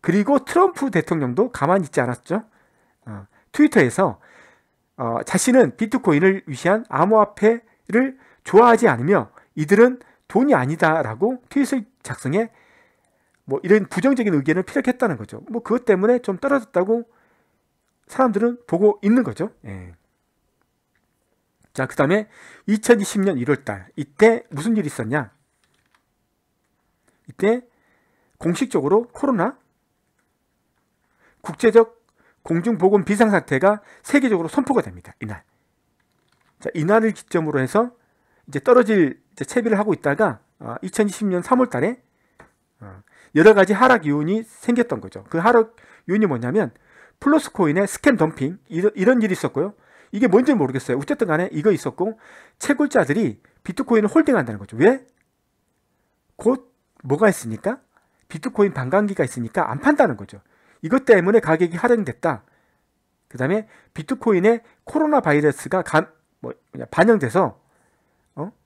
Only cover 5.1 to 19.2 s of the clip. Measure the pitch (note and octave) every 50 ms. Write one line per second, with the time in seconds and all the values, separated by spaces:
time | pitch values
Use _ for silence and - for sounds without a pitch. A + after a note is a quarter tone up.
5.1 | A#2 - - - - F#3+ - - A#3+ C4 A3+ D3 - - A3 G#3+ - B3+ - G3
6.1 | D#3 C#3+ E3+ F#3+ F#3+ F#3+ _ - C#3 B2 - E3+ G3 - - _ - C3+ E3 G3
7.1 | A3 A3 G#3 G#3 - - G#3 G#3+ A#3 A#3 _ _ _ _ _ _ F#3+ A#3 C4 C4+
8.1 | C4 _ _ _ _ _ _ - - G3+ A#3 A#3+ A#3 A3+ A#3+ G3+ C3+ A2+ A#2+ D#3
9.1 | G3+ E3+ A2+ - _ - _ _ _ D3+ D3+ D3 G3 G3+ A#3 B3+ B3+ B3+ - _
10.1 | _ _ _ _ - A#3 C4 D4 C4+ D3+ B2+ C3 D#3+ D#3+ - D#3+ D#3 D#3+ C#3+ A2+
11.1 | A2 A#2+ E3+ A3+ C4 B3+ _ _ - C#4 C#4 - - C4 G#3 _ _ _ _ -
12.1 | A3 - - C3 D3 G3 A#3 A3 _ _ _ _ _ _ _ _ _ _ _ _
13.1 | _ _ _ _ _ _ _ - C3+ - - F3 G3+ G#3+ G3 - - F#3+ E3 C4
14.1 | C#4 B3 A#3 G#3 E3+ D3 C3+ D#3 D#3 F3+ F#3+ - - C#4+ C4+ - B3 B3+ C4 A3
15.1 | D#3 A2 A2 - - A2 - - G#3+ A#3 A3+ - G#3+ B3 - - G3+ F3+ F#3+ A3
16.1 | B3 B3 B3 - G3 E3+ - C#4 F#3+ F3+ - _ _ F3+ F3+ G3 A3+ A#3 A#3 _
17.1 | _ _ _ _ _ _ _ _ _ _ _ _ _ _ _ _ _ _ _ _
18.1 | - - C4 B3 G3+ G3+ A3 A#3+ A#3+ A#3+ _ - - F3 G3+ G#3 G3+ - - G3+
19.1 | A3+ B3+